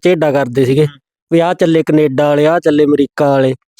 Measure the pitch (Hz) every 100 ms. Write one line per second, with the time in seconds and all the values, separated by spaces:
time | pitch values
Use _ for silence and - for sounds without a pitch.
0 | 175 180 151 139 131 120 127 135 151 143
1 | _ _ _ 165 165 180 170 160 156 151
2 | 151 131 147 147 151 175 165 147 147 147
3 | 139 - 143 139 135 127 _